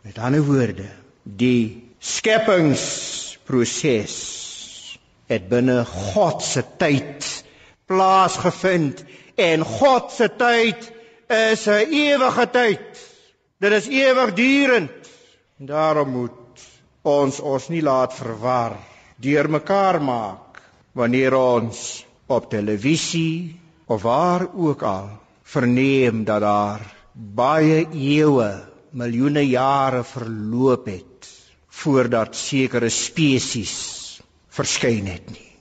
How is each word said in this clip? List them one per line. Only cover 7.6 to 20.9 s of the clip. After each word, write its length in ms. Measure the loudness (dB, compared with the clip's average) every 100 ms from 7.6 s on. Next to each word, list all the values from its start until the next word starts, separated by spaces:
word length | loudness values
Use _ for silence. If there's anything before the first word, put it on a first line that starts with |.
| -20 _ _
plaasgevind 1200 | 0 4 4 4 0 -4 0 0 2 0 -4 -18 -20 -10 -2
en 300 | 2 2 -2
God 460 | 2 4 4 0
se 180 | -2 -2 2
tyd 540 | 2 4 2 -2 -14 -20 -20 -20 _
is 400 | 2 2 2 2
'n 240 | 2 2
ewige 580 | 2 2 2 2 0 0
tyd. 280 | 2 2 0 -8 -20 -20 -20 _ _ _ _
Dit 120 | 2
is 160 | 2 0
ewigdurend. 1040 | 2 4 4 2 2 2 4 4 2 0 -12 -20 -20 _ _ _ _
En 60 | -6
daarom 440 | 0 2 2 0
moet 220 | -4 -6 -10 -20 -20 -20 _ _ _
ons 380 | 0 2 2 0
ons 280 | -4 -4 -4
nie 140 | -2
laat 320 | 2 2 0
verwar, 640 | -4 -10 -6 -2 0 -2 -6 -18 -20 -20 _
deurmekaar 840 | 0 0 2 -2 0 2 2 2
maak 600 | 0 -2 -6 -10 -20 -20 _ _ _